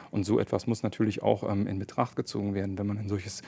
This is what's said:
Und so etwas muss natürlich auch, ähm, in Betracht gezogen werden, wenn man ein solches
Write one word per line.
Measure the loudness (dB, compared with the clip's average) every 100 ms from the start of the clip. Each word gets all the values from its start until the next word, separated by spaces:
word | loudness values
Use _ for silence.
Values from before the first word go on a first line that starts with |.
| -6
Und | -2
so | 2 4
etwas | 4 0 0
muss | 0
natürlich | 0 2 0 2
auch, | 2 2 2
ähm, | 0 0
in | -2
Betracht | -4 -2 -2 -2
gezogen | -4 -2 -2
werden, | -2 -2 -2
wenn | -2
man | -2
ein | -2
solches | -4 -4 -10